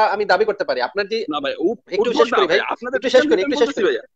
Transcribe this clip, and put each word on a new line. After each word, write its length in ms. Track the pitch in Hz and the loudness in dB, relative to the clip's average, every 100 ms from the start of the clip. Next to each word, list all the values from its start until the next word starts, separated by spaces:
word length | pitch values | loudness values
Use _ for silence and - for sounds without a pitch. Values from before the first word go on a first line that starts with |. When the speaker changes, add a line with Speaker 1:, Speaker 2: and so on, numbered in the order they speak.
| 214 | 2
Speaker 1:
আমি 200 | 202 202 | 2 2
দাবি 200 | 180 214 | 2 2
করতে 180 | 190 | -2
পারি। 160 | 151 127 | -4 -2
আপনার 260 | 123 196 202 | -2 -4 -4
যে 180 | 226 - | -4 -4
Speaker 2:
না 100 | 147 | -6
ভাই, 140 | 139 123 | -6 -2
উপ-, 320 | 170 233 - | -2 -2 -6
Speaker 1:
একটু 120 | 190 | -2
Speaker 2:
উদ্ভট 200 | 233 - | 0 2
Speaker 1:
শেষ 100 | - | 2
Speaker 2:
না 60 | 226 | 2
Speaker 1:
করি 100 | 180 | 2
Speaker 2:
ভাই, 120 | 185 | 0
Speaker 1:
ভাই, 80 | - | -2
Speaker 2:
আপনাদের 280 | - 247 262 | -6 -6 -4
Speaker 1:
একটু 120 | 254 | 2
শেষ 120 | 254 | 4
করি, 80 | 302 | 4
Speaker 2:
বিজ্ঞান 100 | 240 | 2
Speaker 1:
একটু 60 | 190 | 0
Speaker 2:
আমি 100 | 226 | 0
Speaker 1:
শেষ 120 | 233 | 0
Speaker 2:
বলতেছি 140 | 285 | 2
Speaker 1:
করি, 40 | 180 | 0
Speaker 2:
ভাইয়া। 180 | 123 - | -2 -6